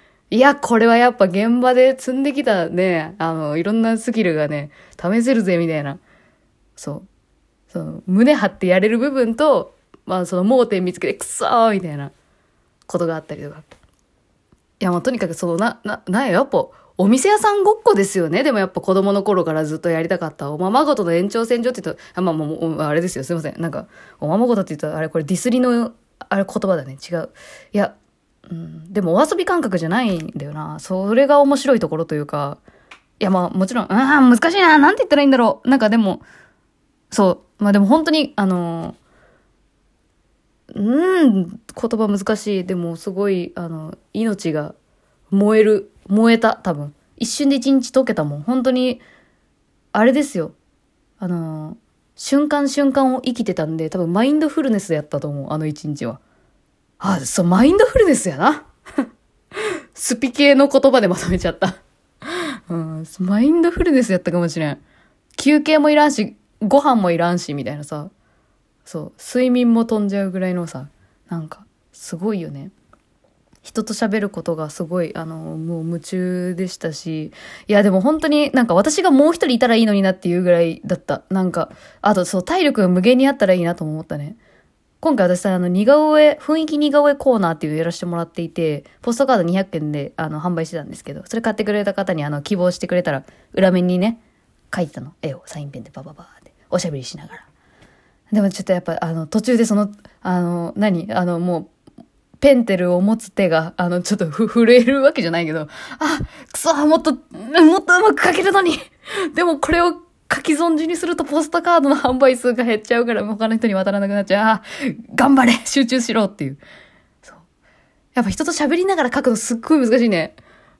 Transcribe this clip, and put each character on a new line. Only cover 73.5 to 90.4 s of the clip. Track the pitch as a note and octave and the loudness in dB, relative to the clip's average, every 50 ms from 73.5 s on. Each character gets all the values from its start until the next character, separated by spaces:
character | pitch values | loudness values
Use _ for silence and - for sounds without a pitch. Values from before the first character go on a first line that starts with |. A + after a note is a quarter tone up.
| _ _ | _ _
人 | - - - A3+ | -18 -10 -8 -8
と | G#3+ - A3 | -6 -6 -6
喋 | - A#3+ G3+ G3+ A3 | -4 -4 -2 -2 -2
る | G3+ G3 | -4 -4
こ | - E3+ | -8 -8
と | E3 - E3 | -6 -6 -6
が | D#3 D#3 D3+ | -6 -6 -10
す | - - E3+ | -8 -10 -8
ご | D#3 F3+ F#3 | -4 -4 -4
い、 | E3+ D#3 - | -4 -4 -6
あ | - E3 | -10 -10
の、 | D#3+ D#3+ | -10 -12
も | D#3+ D#3+ D#3+ D#3+ D#3+ D#3+ E3 E3+ E3 | -12 -12 -10 -10 -8 -8 -8 -6 -6
う | D#3+ | -6
夢 | E3 E3+ E3+ | -6 -6 -8
中 | - - F#3+ F#3 F3+ F#3 F3+ F3+ F3+ F3+ F3+ | -8 -8 -6 -4 -4 -4 -4 -4 -4 -6 -6
で | E3+ F#3+ F3+ | -6 -6 -8
し | - | -8
た | - - E3 | -8 -10 -10
し。 | D3+ - - E3 D#3+ D#3 D3+ D3+ - - - - - - - | -10 -8 -10 -8 -8 -8 -10 -12 -14 -20 -20 -20 -20 -12 -4
い | - | 2
や、 | G#3 G3+ | 2 4
で | G3+ G#3 | 4 4
も | F#3 F#3+ | 4 2
本 | F#3 C#4 D#4 D#4 | 2 2 0 0
当 | D#4 D4+ | 0 0
に | D4 D4 D4 C#4+ | 2 2 2 2
な | - C4 A#3+ | 2 0 2
ん | |
か | A#3 B3+ | 4 4
私 | C#4 D4+ D#4 D4+ - | 2 2 2 2 2
が | E4+ F#4 | 2 4
も | C#4 C4 D4 D#4+ | 6 6 6 4
う | |
一 | E4 E4+ G4 | 4 2 0
人 | D4 B3 | 0 2
い | A#3 | 2
た | B3+ A#3 | 2 4
ら | A3+ | 4
い | A3+ | 4
い | A3+ | 4
の | G#3+ G3+ | 2 2
に | G3 | 2
な | F#3+ F#3+ | 2 0
っ | F#3 F#3 | 0 -2
て | - F3 | -2 -2
い | F3 | -2
う | F3+ | 0
ぐ | F3+ F3+ | 2 2
ら | F3 E3+ | 4 4
い | E3+ E3 D#3+ - - | 2 0 -2 -6 -6
だ | - F3+ | -6 -6
っ | - | -6
た。 | - - C#3+ - _ - | -4 -6 -6 -6 _ -4
な | F#3+ F#3+ | -2 -2
ん | F#3 F3+ | -2 -2
か、 | - F3 - - - - - - - - | -2 -4 -6 -6 -10 -20 -20 -20 -10 -2
あ | - G3+ G#3 | 0 0 2
と | F#3 F3 | 2 0
そ | - - F#3 | -2 -2 -4
う、 | F3+ | -2
体 | - E4 F#4+ | -2 0 2
力 | E4+ C#4+ - A3 | 2 2 2 2
が | F#3+ F3+ | 2 2
無 | F3+ F#3 | 2 4
限 | F#3 A#3 B3+ | 4 4 4
に | B3 C4+ | 4 4
あ | C#4 | 2
っ | C#4 C#4 | 2 0
た | G#3 | 0
ら | F#3 F#3 | 0 0
い | F3+ | 0
い | E3+ | -2
な | E3+ F3 | -2 -4
と | - D#3+ | -4 -6
も | D#3 | -8
思 | D3+ D#3 | -8 -8
っ | D#3+ | -10
た | - D#3 D3 | -10 -10 -10
ね。 | C#3+ D#3 A3 _ _ _ _ _ _ _ _ _ _ _ _ - | -10 -12 -14 _ _ _ _ _ _ _ _ _ _ _ _ -4
今 | - D#4+ C#4+ | -2 0 2
回 | A3 F#3 F3 | 2 2 2
私 | F3+ F3+ | 0 0
さ、 | - G3 F#3 | -2 -2 -2
あ | F#3 | 0
の、 | F3+ F3+ | 0 0
似 | F3+ F#3+ G#3 | 0 2 4
顔 | A#3 C#4+ D4+ D4+ D4+ D4+ D4+ | 4 4 4 4 4 6 6
絵、 | D4+ D4+ D4 - | 6 6 4 0
雰 | - - D#4 D#4+ | -2 -2 -2 -2
囲 | D#4 | -2
気 | D#4 D#4+ D4 | -2 -2 -2
似 | D4+ D4 | 0 2
顔 | C4+ D4 C#4+ D4 | 2 4 4 4
絵 | C#4+ | 2
コ | C#4+ - C#4 B3 | 2 2 0 2
ー | G#3+ | 2
ナ | F#3 E3 | 0 -2
ー | D#3+ | -2
っ | D#3 | -4
て | - | -6
い | D3+ | -4
う | |
の | D3+ D#3 | -4 -4
や | E3 | -4
ら | E3+ | -4
せ | E3+ - | -6 -8
て | F#3 | -8
も | F3 E3+ | -6 -6
ら | E3+ | -6
っ | E3+ E3+ | -6 -8
て | - - | -8 -10
い | E3+ D#3+ | -10 -8
て、 | - - E3 D#3 D3 C#3+ - _ _ _ | -4 -4 -2 -2 -4 -6 -10 _ _ _
ポ | - A#3+ A#3 | -6 -4 -2
ス | |
ト | A#3 C#4 | 0 2
カ | C4 B3+ | 2 2
ー | G#3 | 2
ド | |
二 | E3+ E3+ F3+ | 2 0 0
百 | G3 F#3+ - | -2 -2 -4
件 | - D#3+ D3+ D3+ | -6 -6 -6 -4
で、 | D3 D3 C#3 - - | -6 -6 -8 -8 -8
あ | - D#3+ D#3 | -10 -8 -8
の、 | D3+ D3+ | -8 -6